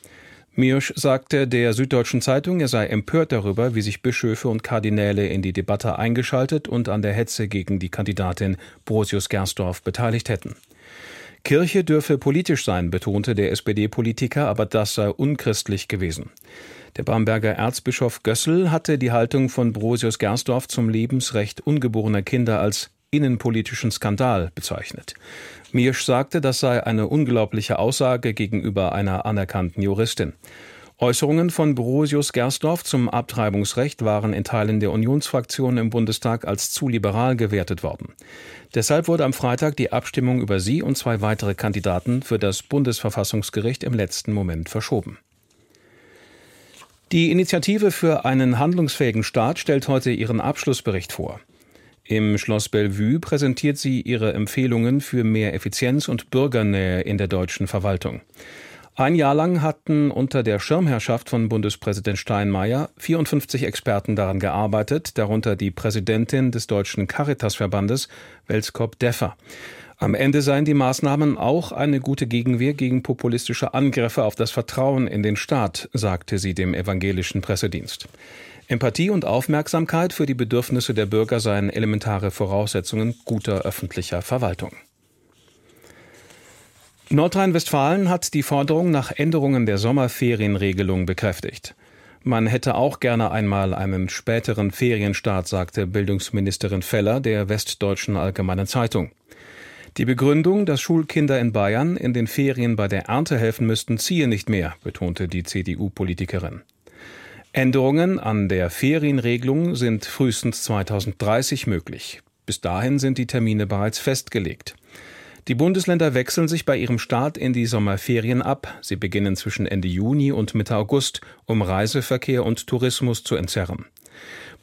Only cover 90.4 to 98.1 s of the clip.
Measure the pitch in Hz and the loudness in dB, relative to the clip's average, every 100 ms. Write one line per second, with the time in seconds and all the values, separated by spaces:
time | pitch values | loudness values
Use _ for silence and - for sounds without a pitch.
90.4 | 104 98 98 92 95 92 87 92 104 85 | 2 2 0 0 0 0 0 -2 -2 -2
91.4 | - - - - _ - - - - 117 | -8 -12 -16 -18 _ -20 -20 -8 -2 0
92.4 | 110 120 135 120 139 - 123 117 110 110 | 2 0 0 2 0 0 0 2 0 0
93.4 | 104 98 95 92 98 92 92 - - 117 | 0 0 0 -2 -2 -2 -4 -4 -2 -2
94.4 | 120 107 101 - 123 110 101 101 113 95 | -2 -2 -2 0 0 2 0 -2 -2 -2
95.4 | 90 95 90 - 95 104 101 98 - 107 | -2 -2 -2 -4 -2 -2 0 -2 -2 -2
96.4 | 98 - 101 95 - 110 101 127 127 107 | -2 -2 -2 -4 -2 0 2 2 0 0
97.4 | 98 107 - - 101 95 - | 0 -2 -4 -4 -2 -2 -2